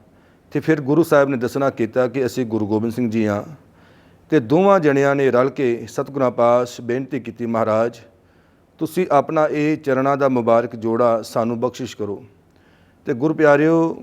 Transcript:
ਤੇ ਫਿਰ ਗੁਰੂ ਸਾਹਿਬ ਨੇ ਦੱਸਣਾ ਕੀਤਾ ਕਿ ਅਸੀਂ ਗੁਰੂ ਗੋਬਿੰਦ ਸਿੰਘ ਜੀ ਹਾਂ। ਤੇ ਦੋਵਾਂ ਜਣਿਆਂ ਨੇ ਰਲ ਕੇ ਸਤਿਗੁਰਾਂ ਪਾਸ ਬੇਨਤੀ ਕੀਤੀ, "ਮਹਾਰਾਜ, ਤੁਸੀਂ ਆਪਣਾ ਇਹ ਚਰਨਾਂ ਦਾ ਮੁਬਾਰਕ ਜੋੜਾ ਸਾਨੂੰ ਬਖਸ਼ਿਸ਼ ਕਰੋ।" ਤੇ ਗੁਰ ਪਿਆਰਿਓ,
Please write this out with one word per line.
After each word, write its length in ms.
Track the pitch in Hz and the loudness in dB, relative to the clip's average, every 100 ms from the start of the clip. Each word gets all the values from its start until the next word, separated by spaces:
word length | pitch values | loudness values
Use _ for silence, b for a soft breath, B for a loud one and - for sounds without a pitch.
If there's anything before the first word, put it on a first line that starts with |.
| _ b b b _ | _ b b b _
ਤੇ 80 | 147 | -4
ਫਿਰ 200 | 156 156 | 0 0
ਗੁਰੂ 220 | 135 151 | 2 2
ਸਾਹਿਬ 260 | 160 147 139 | 4 4 4
ਨੇ 80 | 135 | 0
ਦੱਸਣਾ 340 | 120 143 139 | -4 -2 -2
ਕੀਤਾ 380 | 127 113 131 127 | -2 -2 0 -2
ਕਿ 180 | 131 123 | 0 -4
ਅਸੀਂ 200 | 131 120 | -2 -4
ਗੁਰੂ 200 | 107 104 | -2 -2
ਗੋਬਿੰਦ 260 | 107 113 | -2 -2
ਸਿੰਘ 180 | 110 123 | -2 -2
ਜੀ 160 | 110 107 | 0 0
ਹਾਂ। 160 | 104 165 151 _ b b b b b _ | -2 -6 -16 _ b b b b b _
ਤੇ 100 | 160 | -2
ਦੋਵਾਂ 400 | 110 156 196 196 | 2 2 4 4
ਜਣਿਆਂ 340 | 151 139 139 | 4 2 2
ਨੇ 160 | 139 135 | 2 2
ਰਲ 200 | 120 135 | 2 0
ਕੇ 360 | 143 131 117 117 | 0 -2 -2 -6
ਸਤਿਗੁਰਾਂ 420 | - 135 139 127 | -8 -8 -2 -2
ਪਾਸ 500 | 113 120 120 120 - | 2 2 2 0 -6
ਬੇਨਤੀ 400 | 120 123 131 135 | -6 -6 -6 -8
ਕੀਤੀ, 260 | 113 - 117 | -10 -8 -4
"ਮਹਾਰਾਜ, 520 | 113 110 110 117 120 - _ b b b b b - | -2 0 0 -2 -6 -18 _ b b b b b -10
ਤੁਸੀਂ 280 | 156 - 185 | -6 -4 0
ਆਪਣਾ 360 | 143 131 156 151 | 2 2 0 0
ਇਹ 300 | 127 151 151 | 0 -2 -2
ਚਰਨਾਂ 400 | - 131 135 139 | -2 0 0 0
ਦਾ 120 | 139 | 0
ਮੁਬਾਰਕ 480 | 127 113 117 120 117 | 0 2 2 0 -4
ਜੋੜਾ 460 | 113 113 123 113 | -4 0 2 0
ਸਾਨੂੰ 380 | 110 127 117 117 | -2 -4 -2 -2
ਬਖਸ਼ਿਸ਼ 360 | 123 - 123 - | -4 -6 -10 -8
ਕਰੋ।" 280 | 104 98 - _ _ b b b b b - | -10 -10 -14 _ _ b b b b b -8
ਤੇ 80 | |
ਗੁਰ 180 | 131 151 | -2 -2
ਪਿਆਰਿਓ, 640 | 151 151 143 156 165 165 - | 2 4 4 4 2 0 -4